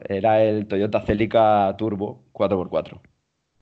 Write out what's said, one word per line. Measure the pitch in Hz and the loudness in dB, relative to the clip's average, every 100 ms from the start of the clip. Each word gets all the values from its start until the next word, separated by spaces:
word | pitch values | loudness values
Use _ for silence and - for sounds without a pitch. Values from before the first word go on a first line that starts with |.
| - | -6
era | 98 110 110 | -2 2 4
el | 110 107 104 | 4 0 -2
Toyota | 98 104 107 | -2 0 -2
Celica | - 104 110 117 110 104 98 98 | -2 0 2 4 4 4 2 -2
Turbo | 110 101 104 - _ | -6 -4 -8 -10 _
cuatro | - 101 98 | -4 0 0
por | 87 | -2
cuatro. | 78 - - _ _ _ _ _ _ | -4 -6 -14 _ _ _ _ _ _